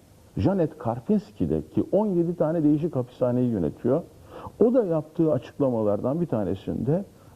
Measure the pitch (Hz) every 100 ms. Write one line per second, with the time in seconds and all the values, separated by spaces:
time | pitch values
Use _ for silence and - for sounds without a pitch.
0 | - - - - 127 196 156 - 117 113
1 | - 208 - - 78 78 - - - 185
2 | 214 175 170 175 156 170 147 151 165 131
3 | 123 - 123 123 123 107 76 - - 147
4 | - - - - - - 240 254 190 160
5 | 151 - 160 127 - - 135 117 107 101
6 | 123 160 160 113 90 101 - 85 123 175
7 | 196 - -